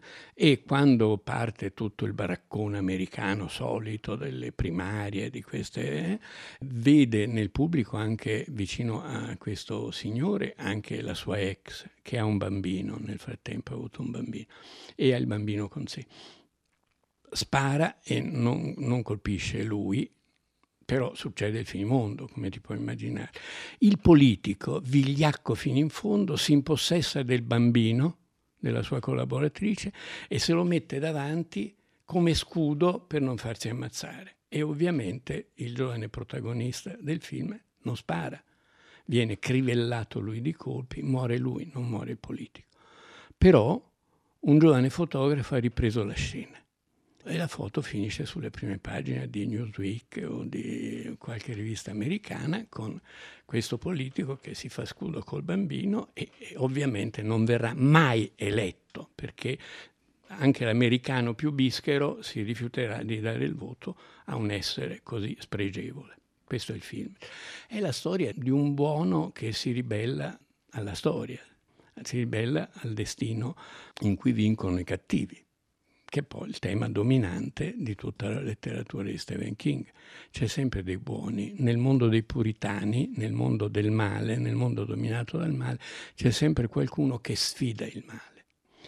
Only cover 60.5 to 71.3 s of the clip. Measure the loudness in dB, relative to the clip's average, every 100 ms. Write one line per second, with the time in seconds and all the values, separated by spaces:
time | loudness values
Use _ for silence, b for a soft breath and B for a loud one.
60.5 | 4 2 4 4 4 2 0 0 -2 -2
61.5 | 2 2 2 0 0 0 -4 -8 -6 -4
62.5 | -4 -6 -4 -4 -4 -4 -4 -2 -2 -2
63.5 | -4 -10 -12 -12 -12 B B B -4 -2
64.5 | -2 -4 -6 -8 -10 -10 -6 -6 -8 -8
65.5 | -4 -4 -4 -10 -12 -18 -20 _ _ -8
66.5 | -6 -6 -10 -10 -10 -10 -12 B B B
67.5 | B B -4 -2 -2 -2 0 -2 -2 2
68.5 | 4 4 2 2 2 2 2 0 -4 -6
69.5 | -2 -2 -2 -2 -2 -2 -4 -6 -10 _
70.5 | _ _ -8 -6 -2 0 0 -4